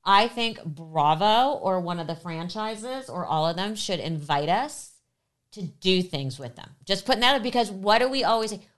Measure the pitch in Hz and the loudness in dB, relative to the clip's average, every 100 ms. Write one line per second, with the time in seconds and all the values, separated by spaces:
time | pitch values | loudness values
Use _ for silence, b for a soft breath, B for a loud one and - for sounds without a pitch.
0 | 180 196 233 240 226 - 170 147 160 160 | 4 4 4 0 -4 -4 -10 -12 -6 2
1 | 147 160 202 220 262 294 190 185 170 175 | 4 4 4 4 4 2 0 0 -2 -4
2 | 160 165 175 160 175 214 214 220 233 262 | -6 -8 -6 -6 -6 -6 -6 -8 -8 -10
3 | 262 180 - 156 160 170 202 214 - 175 | -8 -8 -2 0 0 0 -4 -4 -4 -4
4 | 156 160 147 143 151 196 285 - - _ | -4 -6 -2 0 2 0 0 -8 -16 _
5 | _ _ _ _ _ - 170 - 185 185 | _ _ _ _ _ -10 -10 -2 2 2
6 | 180 147 139 123 123 - - - - 196 | 2 -4 -6 -8 -12 -14 -20 -20 -4 -4
7 | - 240 247 277 233 240 214 190 196 220 | 2 2 4 4 2 0 0 -2 2 4
8 | 254 269 190 226 220 208 b | 4 2 2 2 0 -6 b